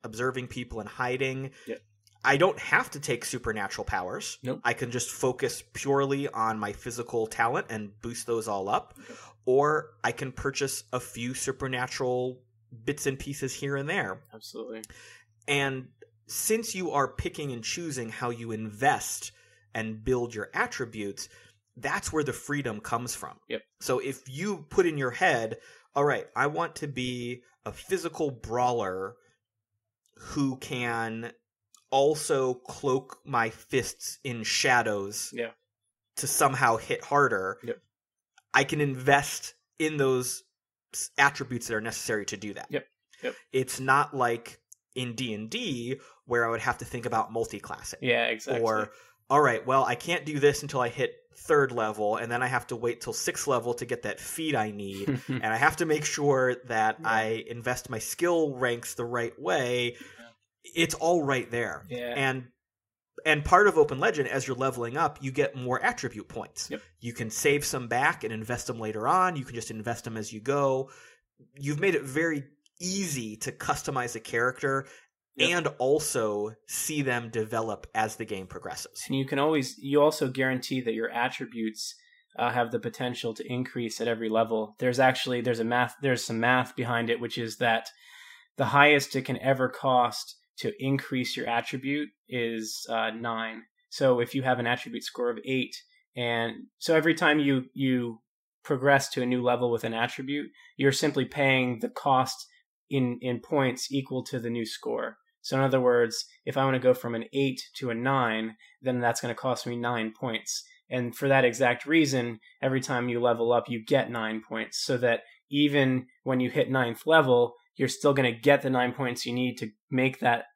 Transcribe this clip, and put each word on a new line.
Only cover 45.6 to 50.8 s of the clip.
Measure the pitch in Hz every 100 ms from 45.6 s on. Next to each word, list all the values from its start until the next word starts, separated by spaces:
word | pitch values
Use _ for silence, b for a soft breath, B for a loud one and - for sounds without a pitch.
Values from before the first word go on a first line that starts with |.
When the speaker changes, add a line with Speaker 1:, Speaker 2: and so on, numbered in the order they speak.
| 220 123 120 127 B B
Speaker 1:
where | - 120 117
I |
would | 113
have | 123 -
to |
think | 117 120 120
about | 113 107
multi-classing. | 117 113 101 - - - -
Speaker 2:
Yeah, | 127 117 117
exactly. | 113 - 120
Speaker 1:
Or, | 113 107 107 B B B -
"All | 143
right, | 139 110
well, | 120 135
I | -
can't | 120 165 175
do | 147 147
this | 143 135
until | 143 135